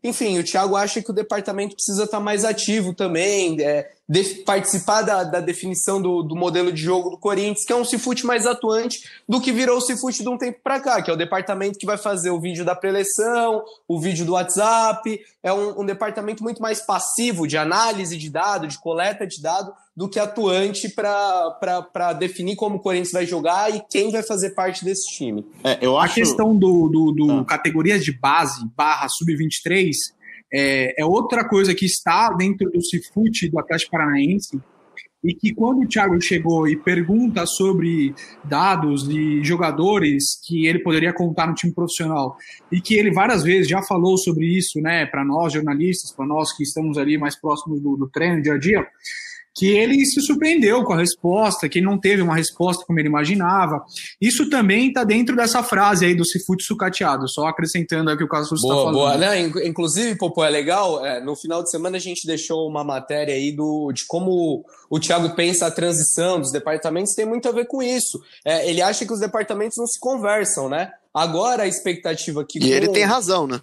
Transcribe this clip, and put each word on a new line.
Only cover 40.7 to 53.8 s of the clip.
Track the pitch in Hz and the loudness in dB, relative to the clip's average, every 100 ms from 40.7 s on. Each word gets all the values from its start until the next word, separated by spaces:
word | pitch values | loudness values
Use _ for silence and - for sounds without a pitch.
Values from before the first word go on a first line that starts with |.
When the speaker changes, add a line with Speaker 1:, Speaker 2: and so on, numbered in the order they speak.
| 170 | 2
Speaker 3:
poderia | 180 160 170 | 2 2 2
contar | 170 175 156 165 | 0 -2 0 0
no | |
time | 165 170 | 0 -2
profissional, | 165 170 - 160 156 131 - - - _ | -2 -4 -2 -2 -2 -2 -6 -20 -20 _
e | 180 | -4
que | - | 2
ele | 214 208 | 4 4
várias | 175 214 220 | 4 4 2
vezes | 156 190 160 | 4 4 4
já | 185 | 0
falou | 190 185 180 185 | 0 2 4 2
sobre | 185 156 165 | 2 0 2
isso, | 180 175 151 | 2 0 -2
né, | 156 170 | 0 0
pra | 147 139 | 0 -2
nós | 139 147 170 | 0 0 0
jornalistas, | 147 151 143 175 180 - | 0 -2 0 0 0 -6
pra | - | -8
nós | 135 151 151 - | -2 -2 -2 -4
que | |
estamos | 139 - 156 147 | -6 -2 -2 0
ali | 147 151 | 0 0
mais | 147 143 | 0 -4
próximos | 160 147 165 147 | -4 -4 -2 -4
do, | 143 139 | -2 -2
do | 135 | -2
treino, | 151 170 170 | 0 0 2
dia | 147 | 2
a | 143 | 0
dia, | 151 208 - _ - - - - - | 2 2 0 _ -14 -14 -14 -18 -16
que | - 190 | 0 4
ele | 208 233 277 269 | 4 4 4 4
se | - | 2
surpreendeu | 285 294 311 330 214 240 | 2 2 4 4 4 4
com | 214 | 2
a | 165 | 2
resposta, | 175 - 170 190 214 - 156 | 2 0 0 2 2 0 -2
que | 175 | 2
ele | 190 | 2
não | 196 | 2
teve | 190 202 | 2 4
uma | 170 160 | 4 2
resposta | 160 - 175 175 - | 0 0 0 0 -2
como | 165 | 0
ele | 151 | 2
imaginava. | 147 151 202 175 190 170 143 | 2 2 2 2 2 2 -2